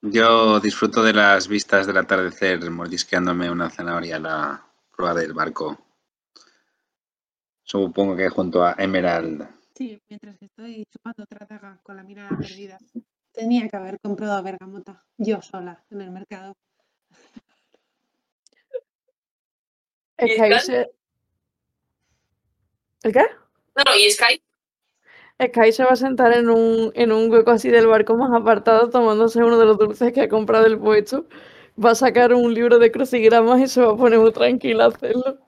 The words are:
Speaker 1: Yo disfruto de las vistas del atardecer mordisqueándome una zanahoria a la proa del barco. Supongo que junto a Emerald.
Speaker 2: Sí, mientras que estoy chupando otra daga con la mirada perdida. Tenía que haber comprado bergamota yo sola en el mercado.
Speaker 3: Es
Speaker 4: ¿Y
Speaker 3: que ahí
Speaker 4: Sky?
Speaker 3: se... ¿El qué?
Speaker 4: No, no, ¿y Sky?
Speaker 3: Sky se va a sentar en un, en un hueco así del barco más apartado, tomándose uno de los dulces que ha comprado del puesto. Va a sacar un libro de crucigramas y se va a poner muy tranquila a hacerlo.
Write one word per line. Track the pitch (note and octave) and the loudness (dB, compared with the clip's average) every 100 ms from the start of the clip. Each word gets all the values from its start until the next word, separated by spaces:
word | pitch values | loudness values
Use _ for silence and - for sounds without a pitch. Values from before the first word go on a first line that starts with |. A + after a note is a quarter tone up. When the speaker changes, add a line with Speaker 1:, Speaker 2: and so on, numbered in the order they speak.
Speaker 1:
Yo | G#2+ G#2+ A2+ A#2 A2 G#2+ | -4 0 2 4 2 2
disfruto | G#2+ - G#2+ G#2+ | -2 -4 -4 0
de | A2 | 0
las | G#2+ G2+ G2 F#2 | 2 2 2 0
vistas | G#2 - G2+ G2 | -8 -2 -2 0
del | F#2+ | -4
atardecer | F2+ F#2+ F#2 - G2 F2 E2+ | -2 -4 -4 -4 -4 -4 -8
mordisqueándome | E2+ E2+ F2 - F#2 F2+ F2 F2 | -12 -12 -10 -6 -4 -4 -4 -6
una | F2 E2 | -6 -8
zanahoria | - F2 E2+ E2+ D#2 | -10 -10 -8 -8 -12
a | |
la | D#2+ D#2 D2 C#2+ _ _ _ - | -10 -8 -8 -12 _ _ _ -10
proa | F2+ E2+ | -6 -4
del | D#2+ | -6
barco. | D#2+ D#2+ D2+ D#2 D2 _ _ _ _ _ _ _ _ _ _ _ _ _ _ _ _ _ _ | -8 -10 -8 -12 -12 _ _ _ _ _ _ _ _ _ _ _ _ _ _ _ _ _ _
Supongo | _ G2+ F#2+ F#2 G2 F#2 | _ -6 -4 -4 -4 -2
que | F#2+ | -4
junto | - F2+ F2 | -4 -4 0
a | F2 - | -2 -2
Emerald. | F#2+ F#2+ F2+ E2+ E2 D2+ - _ _ _ | -4 -2 -2 -4 -6 -12 -16 _ _ _
Speaker 2:
Sí, | B3+ G#3 _ | -16 -16 _
mientras | G#3 G#3+ G3 | -20 -20 -20
que | G3+ | -20
estoy | _ A3+ A3 G#3 | _ -20 -20 -20
chupando | - A#3 A#3 | -20 -20 -20
otra | G#3 G#3 G#3 | -20 -20 -20
daga | G#3+ G3 F#3 | -20 -20 _
con | _ G3 | _ -20
la | |
mirada | F#3+ G3+ G3+ F#3 | -20 -20 -14 -12
perdida. | - F#3 C#4+ F#3+ _ A#3+ _ _ _ | -12 -16 -20 -20 _ -20 _ _ _
Tenía | - A3+ A#3+ G#3+ | -10 -4 -4 -4
que | G3+ | -12
haber | F#3 G3+ | -14 -14
comprado | G#3 G3 G#3+ G3+ | -12 -10 -8 -8
bergamota | F#3+ F#3 F#3+ G3 - F3+ _ _ | -8 -16 -18 -20 -20 -20 _ _
yo | G#3+ G3+ | -6 -6
sola | - F#3+ F3+ E3+ _ | -10 -18 -18 -20 _
en | G3+ | -20
el | F#3+ | -18
mercado. | F#3 G3 G3 F#3+ G3 _ _ _ _ _ _ _ - _ _ _ _ _ _ _ _ _ _ _ _ _ C5 _ _ _ _ _ _ _ _ _ _ _ _ _ - | -20 -20 -20 -20 -20 _ _ _ _ _ _ _ -20 _ _ _ _ _ _ _ _ _ _ _ _ _ -18 _ _ _ _ _ _ _ _ _ _ _ _ _ -6
Speaker 3:
Es | A#3 | -4
Speaker 4:
¿Y | A3 | 0
Speaker 3:
que | |
ahí | A3 A#3 | 2 0
Speaker 4:
Sky? | - | -2
Speaker 3:
se... | B3 B3 _ _ _ _ _ _ _ _ _ _ _ _ _ _ _ _ _ _ _ _ _ | -6 -6 _ _ _ _ _ _ _ _ _ _ _ _ _ _ _ _ _ _ _ _ _
¿El | A3+ | -2
qué? | A3+ G#4+ - _ _ _ - | 2 2 -2 _ _ _ -2
Speaker 4:
No, | C#4 | 2
no, | G3+ | 4
¿y | G#3 | 2
Sky? | G3+ A#3 C4 _ _ _ _ _ _ _ - _ _ | 2 -2 -2 _ _ _ _ _ _ _ -20 _ _
Speaker 3:
Sky | B3+ A#3+ A3 | -2 2 2
se | A3+ | 4
va | B3+ | 2
a | B3+ | 2
sentar | C4 C4 A#3+ | 0 0 2
en | A#3+ A#3 | 4 2
un, | A3+ A3+ A3+ A3+ - | 2 2 0 -4 -2
en | A#3+ | 0
un | A3 A3+ | 0 2
hueco | A3+ A3+ | 4 4
así | A#3 B3+ | 2 2
del | A#3 A3+ | 4 4
barco | A3 G#3+ A3+ | 4 2 0
más | C4 A#3 | 0 0
apartado, | A3 G#3+ G#3+ A3 A#3 | 2 0 2 2 2
tomándose | B3 A#3 G#3+ A3+ A3+ | 2 0 2 0 2
uno | A#3 A#3 | 2 4
de | A3 | 4
los | G#3 | 4
dulces | G#3+ G#3 A#3+ | 0 0 -2
que | A#3+ | 0
ha | - | -2
comprado | G#3+ G#3+ A3+ A3 | -2 0 4 4
del | A3 | 2
puesto. | G#3+ G#3+ G#3 C4+ E4 - - - _ - | 0 0 0 -8 -8 -20 -20 -20 _ 0
Va | A#3 | 0
a | A3+ | 2
sacar | C4 A#3+ A#3+ | 2 2 2
un | B3 A#3+ | 4 2
libro | A3+ A#3+ A#3 | 0 4 6
de | A#3 | 4
crucigramas | A3+ B3+ B3 A3 A#3 A3+ B3+ | 2 -4 2 4 4 4 2
y | C4 | 2
se | B3+ | 2
va | A#3+ | 2
a | G#3+ | 4
poner | B3 A3+ | 4 6
muy | A3+ | 4
tranquila | A3 A#3+ B3 C4 A3 A#3 | 2 0 0 -2 2 2
a | |
hacerlo. | A3 - A#3+ B3+ C4+ | 0 -6 -4 -4 -8